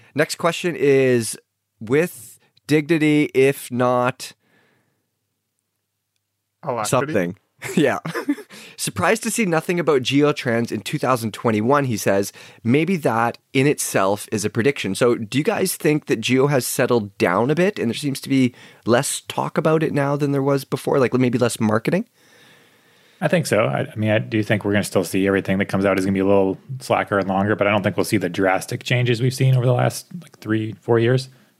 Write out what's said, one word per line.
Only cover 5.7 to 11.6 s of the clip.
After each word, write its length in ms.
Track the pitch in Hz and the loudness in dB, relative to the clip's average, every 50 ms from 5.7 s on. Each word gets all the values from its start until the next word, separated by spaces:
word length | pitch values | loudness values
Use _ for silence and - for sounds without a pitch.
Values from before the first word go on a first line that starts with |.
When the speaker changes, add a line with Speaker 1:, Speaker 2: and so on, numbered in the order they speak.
| _ _ _ _ _ _ _ _ _ _ _ _ _ _ _ _ _ _ - | _ _ _ _ _ _ _ _ _ _ _ _ _ _ _ _ _ _ -8
Speaker 2:
Alacrity? 260 | 147 123 117 107 107 | -6 -6 -4 -2 0
Speaker 1:
something. 480 | - 127 127 143 156 - 90 85 95 - | 0 0 0 0 -2 -2 -2 -2 -6 -10
<laughs> 40 | _ _ _ _ - - 392 | _ _ _ _ -12 -4 0
Yeah. 220 | - 151 127 104 - - - - - - - 285 - | 2 2 2 0 -2 -6 -8 -10 -8 -6 -6 -6 -6
<laughs> 400 | 403 - - - - - - - | -6 -18 -20 -20 -20 -20 -12 -8
Surprised 460 | - - - - 180 165 214 226 - | -8 -8 -4 -2 0 0 0 0 -2
to 80 | 233 | -4
see 140 | - - 226 | -2 -2 0
nothing 340 | 180 165 156 - - 180 175 | 0 0 -2 0 -2 -2 -2
about 240 | 170 170 151 135 127 | 0 2 2 0 0
Geotrends 680 | - 131 143 147 147 147 - - 131 113 117 117 110 | 2 2 2 2 2 0 -2 -2 -2 -2 -2 -2 -2
in 100 | 90 110 | -4 -8
two 180 | - - - 113 | -6 -6 -6 -4
thousand 340 | - 123 131 120 113 110 95 | 0 0 0 0 -2 -6 -8
twenty-one, 520 | - - 120 110 107 | -2 -2 0 0 2